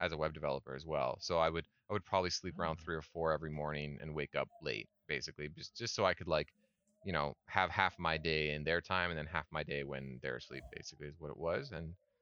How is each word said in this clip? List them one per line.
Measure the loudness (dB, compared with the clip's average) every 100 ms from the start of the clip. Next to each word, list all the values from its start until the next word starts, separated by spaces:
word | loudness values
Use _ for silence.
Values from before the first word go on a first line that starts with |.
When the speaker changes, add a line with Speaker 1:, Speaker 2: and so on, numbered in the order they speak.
Speaker 1:
as | 0
a | 2
web | 0
developer | 0 0 0 -4 -8
as | -2
well. | 2 2 0
So | 2 4
I | 4
would, | 2 -4 _ -4
I |
would | -4 2
probably | 2 2
sleep | 0 -4 -2
around | 0 0
Speaker 2:
Oh. |
Speaker 1:
three | -2 -4
or |
four | -4 0 2
every | 2 0
morning | -2 -2 -2 -4 -6
and | -6
wake | -4 -2 0
up | -2 -4
late, | -4 -4 -6 _ -6
basically, | -4 -4 -6 -8
just, | -8 -12 -8
just | -4 2
so | 4
I |
could, | 4 2
like, | 2 2 _ _ _ _ _
you | 0
know, | 2 2 -2 -2
have | 2 4
half | 4 4 4
my | 0 2
day | 2 2 2
in | 0
their | 2 2
time | 2 0 2
and | 0
then | -2
half | -4 -2
my | -4
day | -2 -2
when | -2 -4 -6 -6
they're | -4 -4
asleep, | -6 -12 -10 -12
basically, | -12 -10 -10
is | -8
what | -10
it | -4
was. | 0 0 -2
And | -6 -6 -10 _ _